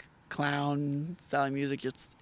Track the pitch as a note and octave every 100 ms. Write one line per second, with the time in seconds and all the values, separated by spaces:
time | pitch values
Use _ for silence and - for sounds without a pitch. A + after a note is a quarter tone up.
0 | - - - - C#3+ C#3+ C#3+ C#3+ C#3+ C#3+
1 | D#3+ F3+ - C#3+ C#3 C#3 C#3 C#3 C3 -
2 | - -